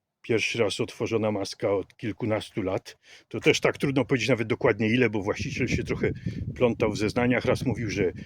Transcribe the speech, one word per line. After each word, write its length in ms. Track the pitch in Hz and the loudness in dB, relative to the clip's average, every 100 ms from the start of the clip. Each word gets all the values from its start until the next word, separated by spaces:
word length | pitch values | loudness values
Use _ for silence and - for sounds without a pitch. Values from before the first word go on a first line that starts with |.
| _ _ | _ _
Pierwszy 380 | - 110 - 117 | -2 0 0 0
raz 200 | 101 - | 0 0
otworzona 520 | - - 110 113 107 | -6 -4 -2 0 0
maska 400 | 101 98 - 107 | -2 -4 -4 0
od 260 | 98 - - | 0 -2 -8
kilkunastu 640 | 110 - 110 107 - 117 | -8 -4 -2 -2 -4 -4
lat. 360 | 92 104 - - - - _ | -2 -4 -6 -16 -20 -20 _
To 120 | 110 | 2
też 200 | 156 - | 4 4
tak 180 | 147 - | 2 0
trudno 280 | 147 135 120 | 0 0 2
powiedzieć 240 | 131 110 | 0 2
nawet 180 | 117 113 | 2 0
dokładnie 400 | 117 131 104 107 | 2 2 2 2
ile, 200 | 123 117 | 4 2
bo 120 | 107 | 2
właściciel 460 | 98 95 117 131 127 | -2 -2 -4 -2 0
się 160 | - | 0
trochę 280 | - - 104 - - - - - | -2 -2 -2 -2 -6 -6 -8 0
plątał 360 | 120 113 110 | 0 2 0
w 60 | 98 | 0
zeznaniach. 480 | 104 123 123 117 127 | 0 2 2 2 2
Raz 200 | - - | 0 0
mówił, 240 | 104 107 | -2 -2
że 220 | 95 90 - | 0 0 -2